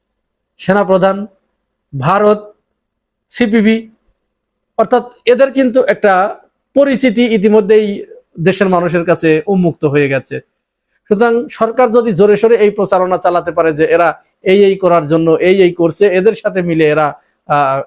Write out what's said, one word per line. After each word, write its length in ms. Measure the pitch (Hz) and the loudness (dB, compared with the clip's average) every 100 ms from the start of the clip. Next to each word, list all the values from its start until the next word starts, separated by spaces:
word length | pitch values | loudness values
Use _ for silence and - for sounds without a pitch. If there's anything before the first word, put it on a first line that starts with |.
| _ _ _ _ _ _ | _ _ _ _ _ _
সেনাপ্রধান, 580 | - 202 190 190 190 196 208 _ _ _ _ _ _ | -2 -2 2 2 2 -2 -8 _ _ _ _ _ _
ভারত, 460 | 139 135 196 208 208 - _ _ _ _ _ _ _ _ | -8 -2 0 2 0 -4 _ _ _ _ _ _ _ _
সিপিবি, 460 | - 240 226 208 226 226 _ _ _ _ _ _ _ _ - | -4 0 2 2 0 -4 _ _ _ _ _ _ _ _ -4
অর্থাৎ 260 | 220 247 240 - - | -2 -2 -4 -6 -2
এদের 240 | 247 269 | 2 0
কিন্তু 280 | 269 262 247 - | 0 0 0 0
একটা 260 | 208 208 185 202 - _ _ _ - | 0 0 2 0 -6 _ _ _ 0
পরিচিতি 480 | 285 254 254 214 240 220 | 0 0 0 0 0 0
ইতিমধ্যেই 500 | 208 214 196 220 214 202 - - _ - 165 | 2 2 2 2 0 -6 -12 -20 _ -4 -4
দেশের 220 | 185 196 | 0 0
মানুষের 340 | 180 175 175 170 | 0 -2 -2 -2
কাছে 240 | 160 165 156 156 | -2 0 0 0
উন্মুক্ত 360 | 196 175 - 151 | -2 -2 -2 -2
হয়ে 260 | 143 143 | 0 -2
গেছে। 220 | 135 - 131 - _ _ _ _ _ _ | -4 -6 -12 -14 _ _ _ _ _ _
সুতরাং 240 | 202 233 233 269 | 0 0 0 -4
সরকার 360 | - 226 233 254 | -4 -4 0 0
যদি 200 | 233 233 165 | 2 0 2
জোরে 160 | 208 202 | 2 2
সোরে 180 | 226 233 | 2 2
এই 140 | 208 | 2
প্রচারণা 460 | 208 190 190 185 180 | 0 -2 -2 0 -2
চালাতে 340 | 185 175 165 | -2 -2 -2
পারে 200 | 165 160 | -2 -2
যে 120 | 147 160 165 | 0 0 2
এরা 140 | 170 - _ _ | 0 -2 _ _
এই 160 | 196 196 | -2 2
এই 120 | 196 190 | 2 2
করার 280 | 185 170 147 | 0 0 0
জন্য 200 | 165 165 160 | 0 0 0
এই 180 | 175 196 | 2 2
এই 120 | 180 | 2
করছে, 320 | 175 170 156 202 180 | 0 -2 0 0 2
এদের 180 | 196 202 | 0 -2
সাথে 180 | 214 185 | -4 -4
মিলে 240 | 175 160 156 | -4 0 0
এরা, 140 | 151 151 143 _ _ - | 0 -2 -4 _ _ -4
আহ, 300 | 147 139 135 | -2 0 -2